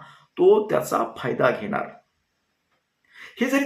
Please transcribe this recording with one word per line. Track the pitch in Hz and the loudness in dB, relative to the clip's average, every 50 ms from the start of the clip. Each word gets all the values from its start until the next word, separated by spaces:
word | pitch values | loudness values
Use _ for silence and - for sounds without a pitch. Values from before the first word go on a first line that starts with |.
| - - - - _ _ | -14 -20 -20 -20 _ _
तो | - - 180 185 208 220 - - | -2 2 4 6 6 4 4 0
त्याचा | - - - - 185 - - - - - | -2 -2 -2 0 -2 -2 -2 -4 -6 -8
फायदा | - 123 - - 135 127 | -6 -4 -2 0 2 0
घेणार. | 113 - 107 101 - - - - - - _ _ _ _ _ _ _ _ _ _ _ _ _ _ _ _ _ _ _ _ _ _ _ - - - - - | 0 0 -4 -6 -6 -6 -6 -8 -12 -20 _ _ _ _ _ _ _ _ _ _ _ _ _ _ _ _ _ _ _ _ _ _ _ -20 -20 -12 -6 -4
हे | 233 269 | -2 0
जरी | 269 277 277 | 0 0 0